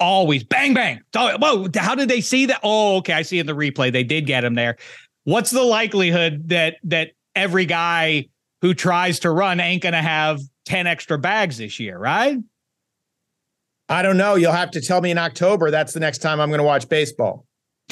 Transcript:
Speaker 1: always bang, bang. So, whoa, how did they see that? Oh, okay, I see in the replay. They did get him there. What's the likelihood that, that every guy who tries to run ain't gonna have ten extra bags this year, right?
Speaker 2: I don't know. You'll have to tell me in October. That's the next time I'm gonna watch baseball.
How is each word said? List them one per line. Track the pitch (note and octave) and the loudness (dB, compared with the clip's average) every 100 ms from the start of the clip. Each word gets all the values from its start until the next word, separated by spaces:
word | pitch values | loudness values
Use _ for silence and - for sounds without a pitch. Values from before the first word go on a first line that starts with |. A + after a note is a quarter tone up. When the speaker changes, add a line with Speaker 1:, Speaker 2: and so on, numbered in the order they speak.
Speaker 1:
always | F3+ F#3+ E3 C#3 | 2 2 2 0
bang, | G#2+ - C#4 | 0 0 2
bang. | B3+ G3 A#2 _ | 2 0 -6 _
So, | G#3+ A#3+ - | -2 -2 2
whoa, | D4+ A3 F#3+ G3 | 2 2 0 -2
how | F3+ | -2
did | C4 B3+ | 0 0
they | B3 | 0
see | - C4 C4 | 0 0 2
that? | B3 | 0
Oh, | G#3 G#3+ G#3 F#3+ | 0 2 4 2
okay, | F3+ | 0
I | D#3+ | -2
see | D#3+ F3+ | -2 -4
in | |
the | D3+ | -2
replay. | D3 D3 C#3 B2+ | -2 -4 0 0
They | B2+ | 0
did | A#2+ D#3 | 0 -2
get | D3 B2+ | 0 0
him | A#2+ | 0
there. | A#2+ A#2+ A#2 - - - _ | 0 -2 -4 -12 -20 -20 _
What's | - G#3+ A#3 | -2 0 0
the | B3 | 0
likelihood | B3 A3 A3+ G3+ F3 F3 E3 D3 D#3+ | 2 2 0 0 2 2 0 -2 -2
that, | F3 D#3+ E3 | 0 0 -2
that | E3+ E3 D#3+ _ _ | -2 -2 -2 _ _
every | G3 F#3+ F#3 E3+ | -4 0 0 0
guy | E3+ E3+ E3+ D#3+ D3+ C3 _ _ _ | 0 0 0 0 -2 -4 _ _ _
who | F3+ | 0
tries | F3 F3+ F3 F3+ - | 0 0 2 0 0
to | F3 | 0
run | D#3+ G3 F3 | 0 0 0
ain't | F3 F3+ | 0 -2
gonna | F3 E3 | 0 0
have | D#3+ D#3 D#3 D3+ C#3 _ | 0 0 0 -2 -8 _
ten | - F#3+ F3 | -6 -2 -2
extra | E3 - D3+ | -4 -4 -2
bags | F3 G#3+ F#3+ A#2 | 0 0 -2 -4
this | G#2 - | -10 -10
year, | G#2+ F2 | -10 -6
right? | A2+ F3+ C4+ C4+ G#3+ _ _ _ _ _ _ _ _ _ _ _ _ _ - | -2 0 0 -2 -8 _ _ _ _ _ _ _ _ _ _ _ _ _ -4
Speaker 2:
I | E3+ | 0
don't | F#3+ F#3 | 2 2
know. | G3+ G3 | 2 4
You'll | E3+ | 4
have | E3+ F3 | 2 -2
to | E3 | -6
tell | C3+ F3+ | -2 0
me | F3 | 2
in | E3+ | 0
October. | E3+ - F3+ G3+ D#3+ | -2 0 2 2 2
That's | D#3 D3+ | 0 -2
the | D#3+ | -2
next | D#3 C3 | -4 -2
time | D#3+ D3+ | -2 0
I'm | D3+ | 0
gonna | D3+ | 2
watch | D3 C#3 A#2 | 2 2 0
baseball. | D3+ C3 - G#2+ - _ _ _ _ - | 0 0 -2 -4 -4 _ _ _ _ -10